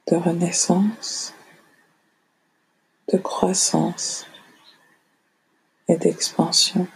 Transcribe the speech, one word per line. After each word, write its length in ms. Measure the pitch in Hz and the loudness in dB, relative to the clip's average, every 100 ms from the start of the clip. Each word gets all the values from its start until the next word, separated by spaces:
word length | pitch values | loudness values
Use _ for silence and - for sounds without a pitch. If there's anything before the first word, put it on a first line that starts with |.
| - | 0
de 100 | 170 | 0
renaissance, 1160 | 170 170 175 - - 180 208 220 - - - - - _ _ _ _ _ _ _ _ _ _ _ _ _ _ _ - | 2 0 0 0 2 4 2 0 -8 -10 -10 -14 -20 _ _ _ _ _ _ _ _ _ _ _ _ _ _ _ -2
de 40 | 190 | -2
croissance 1120 | - - 185 185 - 160 165 175 - - - - - _ _ _ _ _ _ _ _ _ _ _ _ _ - | 0 0 0 2 0 2 0 -2 -8 -8 -12 -20 -20 _ _ _ _ _ _ _ _ _ _ _ _ _ -2
et 80 | 170 | 2
d'expansion. 920 | - 170 - - 170 - - 180 180 | 2 -2 -2 -2 0 2 2 0 -4